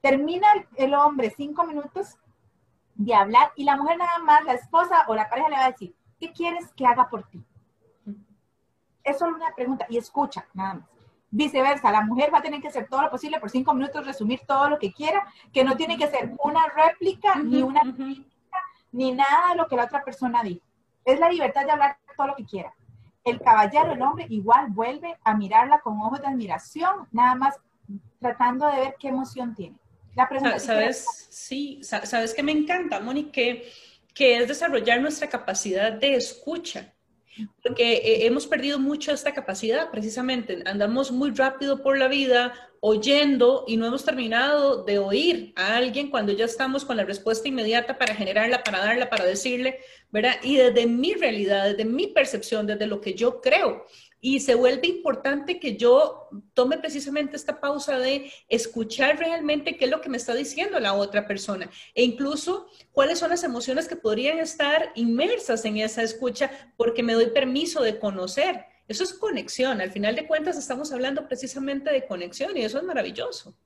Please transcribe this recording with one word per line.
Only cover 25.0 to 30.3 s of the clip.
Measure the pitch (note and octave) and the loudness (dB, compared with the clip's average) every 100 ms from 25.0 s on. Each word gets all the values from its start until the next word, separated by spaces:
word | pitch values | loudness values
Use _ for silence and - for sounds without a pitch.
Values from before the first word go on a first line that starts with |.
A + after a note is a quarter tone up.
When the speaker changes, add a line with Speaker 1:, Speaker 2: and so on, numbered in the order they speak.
| E4+ E4 | -10 -2
Speaker 1:
a | A3 | 0
mirarla | G#3+ G3 A3 B3+ D4 | 0 4 4 6 4
con | A#3+ G#3+ | 2 -4
ojos | A3 C4+ | -4 -4
de | C#4 | -4
admiración, | C4 G3+ D#3+ - D#4 F4+ G4 C4+ | -4 -4 -8 -8 -2 -2 -2 -4
nada | A3 B3 | 2 2
más | B3+ C#4 C#4 _ _ - G3+ - _ | 4 0 -2 _ _ -18 -16 -18 _
tratando | A#3+ A#3+ B3 C4 D4 | -6 0 0 2 0
de | C#4 | 2
ver | C4+ - | -2 -4
qué | C#4 | -6
emoción | C4 C4 B3+ A#3+ | -6 -6 -8 -10
tiene, | A3 E3 - _ _ _ - | -10 -14 -16 _ _ _ 0
la | |
pregunta | G#3 | 0